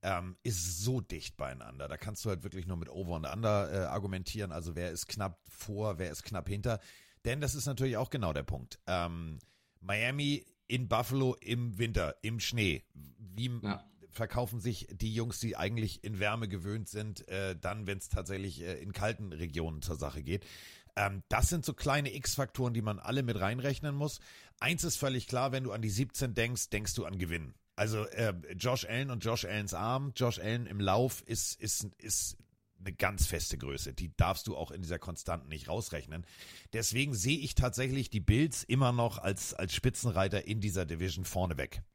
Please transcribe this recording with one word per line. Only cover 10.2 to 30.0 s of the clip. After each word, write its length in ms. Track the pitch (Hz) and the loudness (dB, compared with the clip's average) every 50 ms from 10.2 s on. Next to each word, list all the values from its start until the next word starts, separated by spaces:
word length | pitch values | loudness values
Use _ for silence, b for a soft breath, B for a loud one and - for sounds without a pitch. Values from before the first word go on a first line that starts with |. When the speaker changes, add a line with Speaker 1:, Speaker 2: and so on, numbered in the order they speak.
| 147 143 143 - - - _ _ _ _ | 2 2 0 0 -2 -10 _ _ _ _
Speaker 1:
in 200 | 117 123 127 - | 0 0 2 4
Buffalo 480 | 117 110 120 - 127 139 135 127 120 - | 2 2 2 4 2 4 4 4 2 0
im 380 | - 90 117 120 120 120 101 90 | -2 -2 0 0 0 -2 0 0
Winter, 360 | 120 113 107 104 87 76 71 _ | 0 2 4 2 2 2 -2 _
im 180 | - 107 113 117 | -4 -4 -2 -2
Schnee. 440 | - - - 117 107 95 76 64 - _ _ | -2 -2 2 4 4 4 4 2 -4 _ _
Wie 560 | 71 71 71 62 _ 107 95 90 104 117 127 120 117 110 | -18 -18 -18 -18 _ -18 -12 -6 -4 -4 -4 -4 -4 -4
Speaker 2:
Ja. 200 | 101 101 - - - _ _ - - | -4 -4 -4 -6 -16 _ _ -20 -18
Speaker 1:
verkaufen 480 | - - 113 107 - 123 123 - 117 120 | -6 -4 -4 -2 0 -2 -2 0 -2 -2
sich 280 | 90 117 113 - - - | -2 -2 -2 -2 -6 -10
die 240 | - 92 - 110 110 | -4 -2 -2 0 0
Jungs, 240 | 113 113 120 117 - | 0 0 -2 -2 -2
die 180 | - 113 101 - | -2 -2 0 0
eigentlich 460 | 85 101 113 117 110 101 - - - | 0 0 2 2 0 0 -2 -4 -6
in 160 | 101 110 95 | -6 -2 0
Wärme 280 | 101 104 107 117 113 98 | 2 2 2 0 -2 -4
gewöhnt 400 | 92 95 82 101 104 110 104 - | -4 -4 -4 -4 -4 -4 -4 -6
sind, 380 | - 104 104 107 101 - - - | -6 -6 -6 -6 -8 -10 -10 -6
äh, 280 | 92 95 98 95 92 80 | -4 -2 -2 -2 -2 -2
dann, 280 | - 90 101 107 107 92 | -4 -4 -4 -2 -2 -4
wenn's 200 | 101 95 - - | -4 -4 -4 -2
tatsächlich, 540 | - - 92 90 98 95 98 98 - - | -2 -2 0 0 -2 -2 -2 -2 -4 -4
äh, 120 | 85 85 92 | -4 -4 -4
in 180 | 67 73 98 98 | -4 -4 -6 -4
kalten 400 | - 101 107 117 - 107 95 80 | 0 2 2 2 0 -4 -6 -4
Regionen 480 | 78 85 85 71 82 82 80 80 76 | -4 -4 -2 0 0 0 0 -2 -2
zur 140 | 71 - 85 | -2 -4 -2
Sache 260 | 73 73 71 67 76 | 0 -2 -2 -2 -4
geht? 240 | 73 64 87 101 B B B B B B B B B B _ | -2 -2 -2 -2 B B B B B B B B B B _
Ähm, 280 | - 101 101 98 95 - _ | 0 0 0 0 -4 -4 _
das 180 | - 113 123 - | 2 4 4 4
sind 180 | 175 170 - | 4 2 0
so 80 | - 139 | -2 -2
kleine 400 | - - 151 139 147 143 139 101 | 0 2 4 4 4 2 0 -4
X-Faktoren, 600 | 143 123 - - - 139 - - - 131 120 120 | -2 -2 0 2 2 0 0 2 0 2 2 2
die 60 | 113 104 | 2 2
man 160 | 107 104 95 | 2 0 -2
alle 240 | - - 117 135 135 | -2 0 0 2 2
mit 160 | 120 113 104 | 2 2 2
reinrechnen 560 | 90 98 113 127 123 143 139 - - 151 139 | 2 2 2 2 0 0 0 0 -2 -2 0
muss. 240 | 139 147 151 - - B B B B B B B B | 0 0 -2 -2 -6 B B B B B B B B
Eins 240 | - - 175 156 - | 0 2 2 2 2
ist 140 | 160 - - | 0 0 2
völlig 280 | - 139 131 127 120 | 2 2 2 0 -2
klar, 260 | - - 123 127 139 | 0 0 2 2 2
wenn 120 | 123 131 131 | 2 0 -2
du 80 | 123 | -2
an 100 | 98 113 | -2 0
die 80 | 113 107 | 0 0
siebzehn 460 | 101 101 135 - - - 135 127 107 | 2 2 2 0 2 -2 -2 0 2
denkst, 340 | - 113 117 123 117 - - | 2 2 2 2 -2 -2 -2
denkst 240 | - 104 104 104 - | -2 -2 0 0 -2
du 120 | - 101 | -2 -2
an 120 | 78 92 95 | -2 -2 -2
Gewinnen. 380 | 92 82 82 85 78 69 - _ _ _ _ | -2 0 -2 -2 -4 -6 -12 _ _ _ _
Also, 300 | - 104 110 110 110 107 - | 0 2 2 2 0 0 -2
äh, 280 | - - 117 110 95 87 80 - 90 85 | 0 2 2 2 2 0 -6 -10 -8 -2
Josh 280 | 95 123 123 - - | 2 2 2 2 0
Allen 240 | - 113 120 135 139 | -2 -2 -2 0 0
und 160 | 127 113 - | -2 -2 0
Josh 200 | 113 113 117 - | 2 2 2 0
Allens 280 | 87 101 107 104 95 92 | 0 -2 -2 -2 -2 -2
Arm, 380 | 80 95 113 127 131 | -2 0 0 0 0